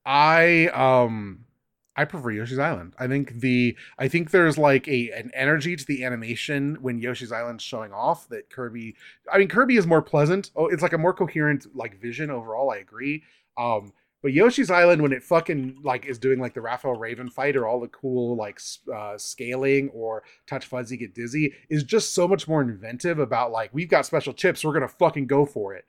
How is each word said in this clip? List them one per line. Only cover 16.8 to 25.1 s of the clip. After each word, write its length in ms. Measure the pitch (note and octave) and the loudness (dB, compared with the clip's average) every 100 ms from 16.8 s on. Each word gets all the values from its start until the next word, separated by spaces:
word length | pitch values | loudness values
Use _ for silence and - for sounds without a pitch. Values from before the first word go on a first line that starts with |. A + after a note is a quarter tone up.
| C#3+ A#2+ | -4 -6
Raven 340 | A2+ A#2 B2+ | -6 -10 -12
fight 260 | B2+ C#3+ C3+ | -4 -2 0
or 100 | A2+ | 0
all 120 | B2 | -2
the 80 | A#2+ | -6
cool, 480 | - C3+ B2+ A#2+ A#2+ | -10 -4 -2 -2 -4
like, 200 | G#2 - | -6 -10
s-, 220 | - - - | -16 -14 -12
uh, 240 | A2+ G#2 G#2 | -10 -10 -10
scaling 720 | - - A#2+ B2+ C3+ C#3 C3+ | -12 -10 -8 -2 2 2 0
or 300 | A2+ A2+ A2 - _ - | -6 -8 -8 -12 _ -12
touch 200 | C3+ - | -12 -8
fuzzy, 320 | B2+ A#2 B2 | -10 -8 -10
get 180 | A2+ A#2 | -12 -10
dizzy, 380 | A#2 D3 D3 - _ | -8 -2 -2 -4 _
is 140 | D3+ | -4
just 300 | C#3+ A3 - | 0 0 0
so 140 | - F3 | 0 2
much 180 | F#3+ D3+ | 2 0
more 160 | D#3 | 0
inventive 560 | B2+ G2+ A2 B2 F3 D#3+ | 0 -4 -12 -6 -2 -2
about, 320 | B2 A#2 A#2+ | 0 0 0
like, 220 | A2+ A2 | -2 -4
"We've 140 | C#3 F3 | -6 2
got 180 | D3+ C3+ | 2 4
special 280 | D#3 C#3 | -2 -2
chips, 300 | A#2+ F#3 - D#3 | 0 0 0 -2
we're 80 | |
gonna 160 | D3+ B2+ | -2 -2
fucking 380 | - E3+ | 0 0